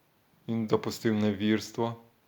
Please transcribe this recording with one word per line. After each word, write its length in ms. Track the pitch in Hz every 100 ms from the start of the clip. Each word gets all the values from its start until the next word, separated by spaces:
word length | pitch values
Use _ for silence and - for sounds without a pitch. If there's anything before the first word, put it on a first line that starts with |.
| _ _ _ _ -
він 200 | 113 110
допустив 460 | 110 113 - 117
невірство, 840 | 107 107 95 107 107 - - 117 113 - _